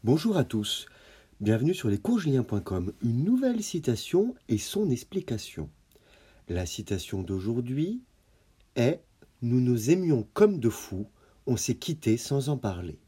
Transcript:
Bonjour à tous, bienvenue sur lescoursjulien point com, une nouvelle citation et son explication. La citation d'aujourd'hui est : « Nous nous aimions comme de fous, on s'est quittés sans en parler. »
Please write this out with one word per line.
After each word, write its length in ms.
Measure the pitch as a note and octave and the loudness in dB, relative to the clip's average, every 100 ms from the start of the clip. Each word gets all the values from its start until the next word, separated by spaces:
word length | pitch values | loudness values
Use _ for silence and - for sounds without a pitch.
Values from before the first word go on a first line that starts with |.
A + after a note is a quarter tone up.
Bonjour 340 | G#2+ D#3 A3+ F#3+ | 4 2 4 0
à 60 | |
tous, 440 | B2+ A2 G#2 - - - - - _ _ | 0 -2 -2 -6 -10 -20 -20 -20 _ _
bienvenue 340 | G#2+ A2 C#3+ | 2 2 2
sur 160 | F3+ A2+ | 0 0
lescoursjulien 540 | G2+ - A#3+ D#3 C3+ | 0 2 0 2 0
point 180 | A#2 G#2 | 0 -4
com, 320 | - F#2 F2+ - | -2 -4 -4 -4
une 220 | A#2+ A#2+ | -2 0
nouvelle 380 | E3+ B3+ C4 A3+ | 2 2 2 -2
citation 760 | G#3 E3+ D3 A2+ - F3 A3+ B3 - | -4 -2 -2 -2 0 2 2 -4 -2
et 80 | G#2+ | -2
son 320 | - G3+ G3+ | -2 -2 0
explication. 800 | B2 - G3 - A2 - - D2+ _ _ _ _ _ _ _ - | 0 -2 -6 -4 -6 -6 -12 -12 _ _ _ _ _ _ _ -6
La 160 | F2+ F2+ | -4 -4
citation 560 | - G2+ G2 - G2 | -8 -6 -6 -4 -6
d'aujourd'hui 800 | F2 F#2+ G2 A#2 B2 C3+ E3+ B3 - _ _ _ _ _ _ B2 | -4 -4 -2 -2 -2 -2 -2 -4 -10 _ _ _ _ _ _ 2
est : « 260 | A#2+ F3 _ _ - _ | 2 2 _ _ -20 _
Nous 200 | A#2+ B2 | 0 2
nous 280 | B2 A#2+ A2+ | 4 2 4
aimions 380 | F3+ F3 C3 G#2 | 4 4 2 0
comme 260 | - G#3 F3+ | 4 4 6
de 100 | A#2 | 0
fous, 380 | - - F#2+ G#2 _ _ _ - | -2 -8 -8 -8 _ _ _ -2
on 120 | A#2 | -2
s'est 180 | - A#2+ | 0 -4
quittés 420 | - D#3 A2+ A2+ | -4 -2 0 0
sans 320 | - C#3 C3+ | 0 -2 0
en 80 | C3+ | -2
parler. » 420 | G#2 F2 F2 - | -2 -4 -8 -12